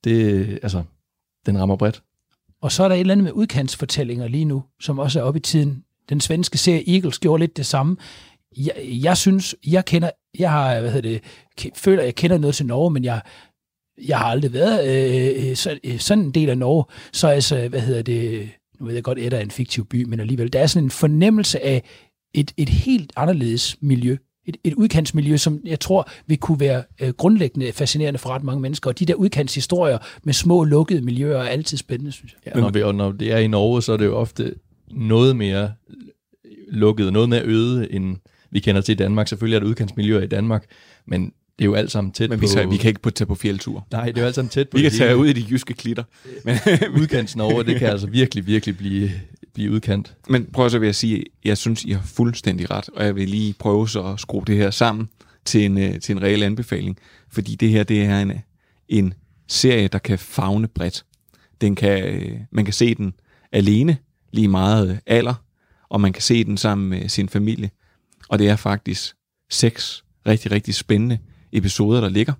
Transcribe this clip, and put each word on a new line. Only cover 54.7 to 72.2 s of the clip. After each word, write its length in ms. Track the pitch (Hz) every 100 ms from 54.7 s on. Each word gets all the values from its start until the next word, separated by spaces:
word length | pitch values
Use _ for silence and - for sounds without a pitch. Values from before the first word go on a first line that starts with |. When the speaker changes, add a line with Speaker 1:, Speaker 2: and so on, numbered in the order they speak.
Speaker 3:
sammen 380 | 104 117 107 110 _ _ _ -
til 200 | 107 101
en, 120 | 98
øh, 220 | 98 95
til 160 | - 98
en 60 |
reel 220 | 98 104
anbefaling. 540 | 101 110 120 95 95 95 _ _ _
Fordi 240 | - 101 104
det 140 | 117
her, 140 | 107
det 180 | 101 107
er 180 | 101 101
en, 120 | 98 98 - _ _ _ _
en 260 | 107 95 92 _ _ _
serie, 400 | - 127 120 98
der 120 | 98
kan 200 | - 98
favne 480 | - - 95 101 113
bredt. 380 | - 87 - _ _ _ _ _ _
Den 140 | 104 98
kan, 280 | 98 98
øh, 280 | 95 98 95 113 110
man 140 | - 101
kan 80 |
se 220 | 104 117 113
den 180 | 101 - _ _ _
alene, 460 | 113 101 107 156 151 _ _ _
lige 160 | 107 104
meget, 440 | 95 95 110 95
øh, 60 | 98 -
alder, 380 | 117 120 123 _ _ _ _ _
og 120 | 98
man 120 | 98
kan 80 | 95
se 220 | - 117
den 140 | 104 101
sammen 320 | 110 101 95
med 200 | 92 98
sin 200 | - 98
familie. 400 | 104 104 113 104 _ _ _ _ _ -
Og 100 | 104
det 100 | 104
er 60 | 104
faktisk 600 | 101 101 - 98 - _ _ _ _
seks 540 | - 117 - - - _ _ 104
rigtig, 240 | 107 104
rigtig 240 | 104 - 98
spændende 420 | - 104 117 113 - _ _
episoder, 500 | 113 98 - 104 120
der 80 | 104
ligger. 240 | 98